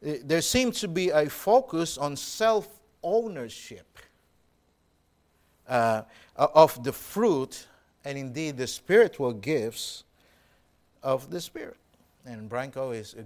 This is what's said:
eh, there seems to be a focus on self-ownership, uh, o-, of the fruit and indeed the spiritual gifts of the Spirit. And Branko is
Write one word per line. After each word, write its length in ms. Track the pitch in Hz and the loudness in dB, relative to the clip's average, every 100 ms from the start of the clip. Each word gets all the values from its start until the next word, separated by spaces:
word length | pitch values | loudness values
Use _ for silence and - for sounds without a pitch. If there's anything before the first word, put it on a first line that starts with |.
eh, 180 | 151 143 | -8 -8
there 180 | 139 165 | 0 0
seems 380 | 160 247 254 - | 2 2 2 0
to 80 | 196 | -4
be 220 | 165 185 | 0 2
a 200 | 151 151 | 4 2
focus 680 | - 190 240 262 165 165 - | -2 4 4 4 -2 -4 -2
on 180 | 147 139 | -4 -4
self-ownership, 1700 | - - 220 214 208 - _ _ 165 220 226 160 113 - - 95 - - - _ _ _ _ _ _ _ _ _ _ _ _ _ _ _ - | -10 0 2 2 -2 -14 _ _ 0 0 0 -8 -12 -14 -18 -18 -20 -20 -20 _ _ _ _ _ _ _ _ _ _ _ _ _ _ _ -2
uh, 360 | 123 113 110 107 - - - | 2 2 0 -4 -18 -18 0
o-, 140 | 147 156 | 4 8
of 260 | 156 131 | 8 6
the 100 | 123 | -6
fruit 720 | - - 208 226 147 135 - - _ _ _ 143 | -8 -8 0 2 2 -2 -10 -18 _ _ _ -10
and 120 | 139 | -8
indeed 400 | 135 127 160 127 | -8 -6 -6 -4
the 100 | 127 | -6
spiritual 680 | - - 208 262 - 127 | -8 4 6 6 2 -2
gifts 720 | 110 110 147 110 - - - - _ _ _ _ _ _ _ _ _ | -2 -2 -2 -2 -6 -12 -12 -20 _ _ _ _ _ _ _ _ _
of 260 | 135 131 135 | -4 -4 -4
the 120 | 175 | -10
Spirit. 360 | - 320 - - _ _ _ _ 127 | -10 -14 -16 -18 _ _ _ _ -18
And 240 | 113 110 | -16 -8
Branko 460 | 120 135 131 131 117 | -8 -8 -8 -8 -8
is 200 | 104 - | -10 -16